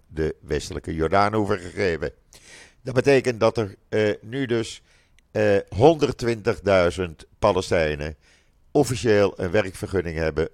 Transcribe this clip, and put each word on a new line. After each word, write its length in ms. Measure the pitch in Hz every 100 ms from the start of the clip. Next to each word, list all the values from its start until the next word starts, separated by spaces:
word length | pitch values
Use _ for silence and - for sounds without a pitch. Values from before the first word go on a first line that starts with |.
| _
de 300 | 78 78 -
westelijke 540 | - 73 - 76 -
Jordaanoever 640 | 80 80 98 101 110 98 98
gegeven. 540 | 87 85 98 78 73 - _ - - - - _
Dat 120 | 127
betekent 460 | 123 131 135 120 113
dat 180 | 113 120
er, 160 | 101 - _
eh, 260 | 107 107 -
nu 260 | 104 131 123
dus, 360 | 117 110 - _ _ _ _ _
eh, 260 | 110 107 98 -
honderdtwintigduizend 1600 | 90 143 156 139 - 117 113 98 90 92 95 87 87 90 76 - _
Palestijnen 760 | 107 92 - 92 78 76 76 76 _ _ _ _ _
officieel 600 | 147 123 123 120 104 98 -
een 140 | 90
werkvergunning 680 | 101 95 - 101 95 85 80
hebben 300 | 80 73 82